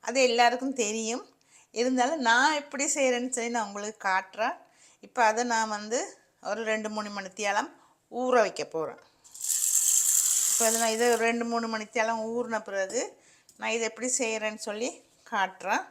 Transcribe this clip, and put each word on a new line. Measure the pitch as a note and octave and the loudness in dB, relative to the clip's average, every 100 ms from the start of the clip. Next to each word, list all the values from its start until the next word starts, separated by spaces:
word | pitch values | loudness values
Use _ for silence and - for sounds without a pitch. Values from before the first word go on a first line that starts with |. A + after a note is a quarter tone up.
| - | -2
அது | B3 B3 | 4 4
எல்லாருக்கும் | A#3 A#3+ B3 C4 C4+ | 6 4 4 -4 -2
தெரியும். | G#3 A3 A3 B3 G#4 _ _ - _ - | -2 -2 -4 -6 -8 _ _ -20 _ -2
இருந்தாலும் | B3 B3+ B3 D#4+ A#3 | 0 2 2 2 4
நான் | A#3+ C#4+ D4+ | 6 4 2
எப்படி | C#4+ C#4 C#4+ D4+ | -4 -4 -2 2
செய்றேன்னு | C4+ A#3+ B3+ B3 | 2 2 -2 -4
சொல்லி | A#3 A#3+ | -4 -4
நான் | G3+ | -4
உங்களுக்கு | G3+ G#3 G#3+ G3 | -6 -10 -4 0
காட்டுறேன். | F#3 F#3+ G3+ A#3 F4+ - _ - _ - | 0 -2 -4 -4 -4 -14 _ -20 _ -10
இப்ப | - A3+ | 2 4
அதை | A3 B3 | 4 0
நான் | A3+ A3 G#3 | 0 0 -4
வந்து | G#3+ A#3+ G4 - _ _ - | -4 -4 -4 -10 _ _ -8
ஒரு | G#3 A3 | -4 -2
ரெண்டு, | A3 G#3+ G#3+ | -2 -2 -6
மூணு | G#3 G3+ | -8 -8
மணித்தியாலம் | F#3+ - G#3 G3+ D4+ - _ _ _ A#3 | -10 -4 0 0 -2 -10 _ _ _ -4
ஊற | B3+ B3 G3+ | 2 4 4
வைக்க | G3 D3 D#3+ | 0 -6 -4
போறேன். | D3 - - _ - - - - - - - - - - - - - | -6 -8 -20 _ -20 -10 -4 0 2 2 4 2 4 2 2 2 2
இப்ப | A3 A3+ | 2 2
அதை | A3+ | 2
நான் | A#3 A3 | 0 2
இதை | A#3+ A3+ | 4 4
ஒரு | A3+ | 2
ரெண்டு, | A#3 A#3 | 0 -2
மூணு | A#3 A3+ A3 | -2 -2 -6
மணித்தியாலம் | G#3+ A#3+ A3 A3+ A3 | -4 -2 0 0 -4
ஊறின | A#3 A#3+ A3 G#3 | -4 -4 -4 -4
பிறகு | G3 F#3+ A3 F#4+ - _ _ _ _ | -4 -2 -2 -6 -10 _ _ _ _
நான் | A3 A3+ | -4 -2
இதை | A3 | -2
எப்படி | A3 B3+ - | -4 -2 -2
செய்றேன்னு | A#3 A3 G#3+ G#3+ - | -2 -2 -4 -6 -10
சொல்லி | G#3 B3+ - _ _ - | -6 -6 -8 _ _ -6
காட்டுறேன். | A3 F#3 - F3+ B3 F#4+ | -2 -2 -4 -4 -4 -4